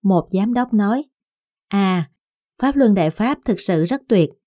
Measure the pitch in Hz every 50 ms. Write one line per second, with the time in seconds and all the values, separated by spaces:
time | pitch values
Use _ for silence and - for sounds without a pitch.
0 | - 196 190 170 - - - 185 202 233 240 247 247 247 233 208 202 196 226 262
1 | 294 _ _ _ _ _ _ _ _ _ _ _ _ _ - 202 196 190 185 180
2 | 156 - _ _ _ _ _ _ _ _ _ _ - 269 277 277 269 220 202 190
3 | 165 156 156 - 208 247 294 - _ - 208 180 - - 185 160 160 170 254 -
4 | _ _ - 190 165 - - _ _